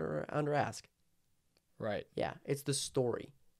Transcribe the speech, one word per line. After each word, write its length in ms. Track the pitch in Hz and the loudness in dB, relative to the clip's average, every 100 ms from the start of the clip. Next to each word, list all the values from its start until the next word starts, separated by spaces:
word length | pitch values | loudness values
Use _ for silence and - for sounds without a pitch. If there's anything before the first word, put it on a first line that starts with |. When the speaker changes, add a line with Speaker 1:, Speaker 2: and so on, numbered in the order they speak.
Speaker 1:
under, 240 | 160 151 - | -2 -2 -2
under 240 | 147 147 | 0 2
ask. 360 | 147 107 - - _ _ _ _ _ _ _ _ _ | 4 2 0 -12 _ _ _ _ _ _ _ _ _
Speaker 2:
Right. 300 | 110 101 - - | -2 -2 -4 -2
Speaker 1:
Yeah, 180 | - - | -2 -4
it's 200 | - 139 | -2 -2
the 100 | - | 0
story, 600 | 135 - - 123 - - - - _ | -2 0 2 2 0 -4 -14 -20 _